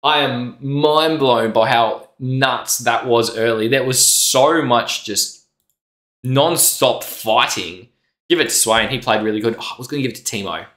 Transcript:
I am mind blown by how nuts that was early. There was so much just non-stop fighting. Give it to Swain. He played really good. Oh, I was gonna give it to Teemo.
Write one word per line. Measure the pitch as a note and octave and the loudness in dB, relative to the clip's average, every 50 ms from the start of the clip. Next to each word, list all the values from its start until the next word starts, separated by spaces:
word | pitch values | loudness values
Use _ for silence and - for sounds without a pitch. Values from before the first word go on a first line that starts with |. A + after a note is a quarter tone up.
| - | 0
I | C#3+ D3+ D3 | 0 0 0
am | C#3+ C3 B2 B2 B2 B2 - _ | 0 -2 -4 -4 -8 -10 -12 _
mind | C#3 C#3 C#3 C#3+ D3 D3+ D3+ D#3 D#3+ D#3+ D#3+ D3+ | -8 -4 -2 0 2 2 4 4 2 2 0 0
blown | C#3 C3 A#2+ A2+ A2+ A2+ G#2 | 2 2 2 2 2 0 2
by | A2+ A2 A2+ | 2 2 4
how | B2+ A#2 A#2 A2 - - - - _ _ | 4 2 2 2 0 -4 -10 -20 _ _
nuts | C3+ B2+ C3 C3 C3+ C3 B2 A2+ - - - - | -8 -4 -2 0 0 0 0 -2 -4 -4 -6 -2
that | A#2+ A#2+ A#2 A2+ - | 0 0 0 0 0
was | B2+ A#2 A#2 A#2 A2+ A2+ | 2 2 2 2 0 -2
early. | A2+ A2+ A#2 A2+ A2 G#2+ A2+ | -2 0 0 0 0 0 0
There | C3 C3+ C3 | 0 0 0
was | C3 C3 B2+ - | 0 0 2 2
so | - - - - - - C3+ C3 D3+ E3 E3 D3 | 2 2 2 0 0 2 4 4 4 4 2 2
much | C3 B2 A#2 A2 - - - - | 2 2 2 2 0 -6 -8 -8
just | - G2+ G2 - - - - _ _ _ _ _ _ _ _ _ _ _ _ _ _ _ _ _ | -6 -4 -4 -4 -4 -6 -18 _ _ _ _ _ _ _ _ _ _ _ _ _ _ _ _ _
non-stop | B2+ B2+ C3+ C#3+ E3 E3+ D#3+ - - - - - B2+ A#2 - - | -2 2 2 2 2 2 2 0 0 0 2 2 2 2 0 -4
fighting. | - - - - A2 G#2+ A#2+ B2 - - - F#2 E2+ F2 F#2 F#2+ - _ _ _ _ _ _ _ _ | -12 -14 -10 -2 0 2 2 2 2 0 -6 -6 -10 -12 -16 -20 -20 _ _ _ _ _ _ _ _
Give | E3+ E3+ | 0 2
it | D3 | 2
to | A#2 | 0
Swain. | - - - A2 A2 A2+ A2 G#2 | 0 0 2 2 2 2 2 0
He | - B2 | -4 -6
played | - - A2 G#2+ G#2+ | -2 0 0 0 0
really | A2 G#2+ G#2+ | -2 -2 0
good. | G#2+ A#2 A2 - | -2 -2 -2 -4
Oh, | - - - | -8 -12 -12
I | - | -12
was | B2 | -12
gonna | - D3 C#3+ C3+ | -10 -6 -4 -4
give | B2 - | -4 -6
it | |
to | - - | -6 -10
Teemo. | - - A2 G2 F#2+ E2 E2 E2+ - _ | -8 -8 -6 -6 -6 -8 -8 -10 -14 _